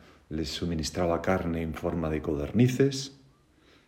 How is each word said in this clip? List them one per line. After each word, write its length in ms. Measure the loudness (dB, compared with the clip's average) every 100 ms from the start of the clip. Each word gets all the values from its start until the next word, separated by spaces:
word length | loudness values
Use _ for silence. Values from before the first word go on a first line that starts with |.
| -20 -20 -10
les 220 | -6 -4
suministraba 720 | -4 -4 -2 -4 0 0 2
carne 400 | 2 0 0 -2
en 120 | -4
forma 360 | -4 -4 -2 -2
de 120 | -2
codornices, 1000 | -2 -2 0 4 4 6 2 2 -10 -14 -20 _ _ _ _ -20